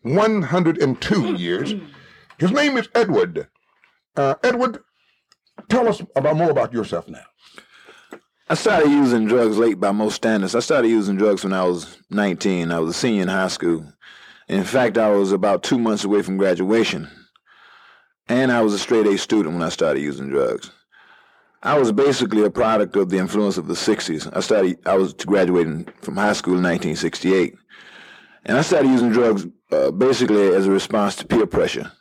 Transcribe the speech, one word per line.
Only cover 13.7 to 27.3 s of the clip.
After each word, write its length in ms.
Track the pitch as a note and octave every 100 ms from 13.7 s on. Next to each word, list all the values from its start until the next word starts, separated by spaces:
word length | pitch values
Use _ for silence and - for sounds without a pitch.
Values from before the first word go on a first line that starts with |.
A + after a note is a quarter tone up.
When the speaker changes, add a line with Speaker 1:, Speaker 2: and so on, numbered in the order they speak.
| E2 D#2 _ - - - - -
Speaker 2:
In 160 | G2
fact, 340 | F#2 B2+ B2 A2
I 120 | G#2+
was 240 | G2+ F#2+
about 300 | G2 G#2 F#2
two 160 | - C3
months 260 | A2+ G#2 G2+
away 160 | G2+
from 160 | F#2 F#2+
graduation. 720 | F#2+ F2+ F#2 A2+ G2+ F2+ E2 - _ _ _ _ - - - _ _ _ -
And 200 | B2 C3
I 120 | A#2+
was 120 | A2
a 60 | G2+
straight 280 | - A#2 G#2
A 100 | G2
student 380 | - A2 D#2+ E2+
when 80 |
I 60 | D#2+
started 320 | - D#2+ C#2+
using 280 | D2 C2 C2+
drugs. 420 | C#2 B1+ A1 - _ _ _ _ _ _ _ _ _
I 140 | - D3
was 140 | A#2+
basically 540 | G#2 C#3 B2+ A#2 G#2+ G#2+
a 60 |
product 440 | A#2+ A2+ A2 F#2+ G2
of 140 | F#2
the 80 | F#2+
influence 400 | F#2 G2+ G#2 F#2
of 100 | D#2+
the 80 | E2+
sixties. 520 | - G2+ - D#2 -
I 140 | -
started, 360 | - G#2+ F#2 - -
I 100 | F#2+
was 180 | F#2+
graduating 720 | - E2+ G2 F2+ F2+ D#2+ D#2 - -
from 140 | - E2+
high 180 | G#2
school 220 | G#2 - F2+
in 60 |
nineteen 340 | F2+ E2+ E2+ D#2
sixty-eight. 600 | E2+ - F2